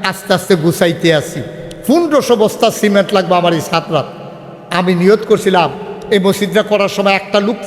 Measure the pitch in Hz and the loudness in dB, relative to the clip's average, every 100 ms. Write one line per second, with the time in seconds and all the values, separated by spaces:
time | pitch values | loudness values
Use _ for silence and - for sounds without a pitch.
0 | 196 185 - 180 - 185 160 165 175 165 | -6 -6 -2 -2 2 2 2 2 0 2
1 | 165 151 - 147 117 - - - - 320 | 2 2 -2 -8 -10 -12 -14 -6 0 2
2 | 339 285 - 233 214 - 226 - 208 202 | 2 2 2 2 2 2 0 2 2 2
3 | 190 190 180 180 170 165 - 165 156 156 | 2 0 2 2 2 0 -2 -4 -2 -2
4 | - - - - - - - 175 180 180 | -4 -10 -16 -18 -18 -18 -6 -2 0 2
5 | 180 214 220 208 190 185 160 - - - | 4 2 2 0 2 2 2 -2 -12 -12
6 | - 208 190 190 196 190 190 208 196 - | -2 0 2 0 0 0 0 0 0 0
7 | 196 196 - 208 202 233 | 0 0 0 0 0 -4